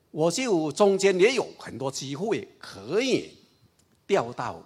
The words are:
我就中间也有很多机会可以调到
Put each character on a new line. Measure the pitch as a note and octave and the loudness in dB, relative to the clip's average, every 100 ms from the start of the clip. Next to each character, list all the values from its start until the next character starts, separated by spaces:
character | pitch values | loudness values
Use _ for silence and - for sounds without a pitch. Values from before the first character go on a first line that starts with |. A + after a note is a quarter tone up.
| _ | _
我 | D3+ E3+ | -2 0
就 | F3 B3+ F3 D#3 | 0 0 0 0
中 | C#3 G3+ F#3+ | 4 4 6
间 | G3 F#3 | 4 6
也 | G#3+ B3 | 4 4
有 | - - | -4 -8
很 | - A2+ | -14 -8
多 | C3 | -8
机 | - C3+ C#3+ | -6 -8 -6
会 | A3 C#3 - _ | -4 -4 -6 _
可 | - F#2+ G#2 G3+ | -20 -16 -6 -2
以 | C4 E3 D#2+ - _ _ _ _ _ _ - | 0 0 -2 -16 _ _ _ _ _ _ -2
调 | F#3+ A#2 | 0 0
到 | B2 A#2 E2 | -6 -8 -10